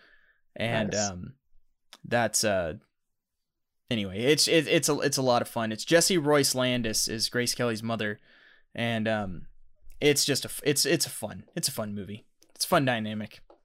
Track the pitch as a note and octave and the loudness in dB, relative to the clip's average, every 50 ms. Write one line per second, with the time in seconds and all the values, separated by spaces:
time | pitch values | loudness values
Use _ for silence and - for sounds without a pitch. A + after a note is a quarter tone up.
0 | _ _ _ _ _ _ _ _ _ _ - - G#2+ A#2 A#2 A2+ G#2+ G2 - G#2 | _ _ _ _ _ _ _ _ _ _ -8 -6 -4 -2 0 0 0 0 0 -2
1 | G#2 G2+ F2+ F2+ G#2 C3 - _ _ _ - - - _ _ _ _ _ - - | -2 -2 -4 -8 -12 -14 -16 _ _ _ -20 -20 -20 _ _ _ _ _ -20 -18
2 | - - A#2 A#2+ A#2 G#2+ - - - G#2+ G2 F#2 E2+ D#2+ D2+ - - _ _ _ | -6 -2 0 0 0 0 0 0 0 2 2 0 0 -2 -4 -8 -12 _ _ _
3 | _ _ _ _ _ _ _ _ _ _ _ _ _ _ _ _ _ - B2 A2 | _ _ _ _ _ _ _ _ _ _ _ _ _ _ _ _ _ -6 -4 -4
4 | G2+ F#2 F#2 G2+ A#2 C#3 D#3 D3 - - E3 E3 C#3+ G#2+ D#3+ D#3+ C#3+ D#3+ D3 - | -4 -4 -4 0 2 2 4 4 4 4 4 4 4 4 2 2 2 2 0 0
5 | - C#3+ C#3 C3+ C3 B2+ A#2+ B2 - - - A#2 A2 A2 A2 G#2+ - - D#3+ E3+ | 0 0 0 0 2 2 2 2 2 -2 -4 -6 -4 -4 -6 -6 0 4 4 6
6 | E3 - G3 E3+ C#3+ D3 D3 C#3+ C#3 - - B2+ B2+ B2+ B2 B2 A2+ A2 G#2+ - | 6 4 2 2 4 4 4 4 4 2 2 0 0 0 0 0 0 -2 0 0
7 | - - A2 A2+ - - - A#2+ A#2+ A#2+ - - B2 A#2+ A2+ G#2 A2+ A2+ A2+ G#2+ | -2 -2 -2 -2 -2 -2 0 0 0 0 0 0 0 -2 -2 -2 -4 -4 -2 -2
8 | A2 G#2 G#2 - _ _ _ _ - - - _ _ _ - - A#2 A#2 A#2 A2 | -2 -4 -4 -6 _ _ _ _ -20 -20 -20 _ _ _ -8 -4 -2 -2 -2 0
9 | G#2+ A2 A2 G#2+ G2+ F#2+ F2 D#2+ - - - - - - - _ - - - - | 0 0 0 0 -2 -4 -6 -8 -10 -12 -16 -20 -20 -20 -20 _ -18 -16 -6 0
10 | - D3 C#3+ - - C#3+ C3 - - A2 - - - C#3+ C#3+ - - C#3 E3+ - | 2 4 4 4 2 0 0 -2 -4 -6 -8 -4 -2 0 0 2 2 2 2 2
11 | - - - - A2 G#2 F#2 F#2+ - - - E3+ - - - - G#2+ G#2 G2+ G#2 | 0 -2 -6 -6 -8 -8 -8 -10 -14 -12 -6 -4 -4 -4 -4 -4 -6 -6 -6 -8
12 | F#2+ F2+ G2+ A2+ - _ _ _ _ _ _ - - - F#3 D#3+ C#3 B2+ A#2+ A2+ | -8 -8 -12 -14 -16 _ _ _ _ _ _ -6 0 2 4 4 4 4 0 0
13 | A2 G#2+ A2 A2 G#2+ - - - - - - _ _ | -2 -4 -6 -6 -8 -10 -12 -18 -20 -20 -20 _ _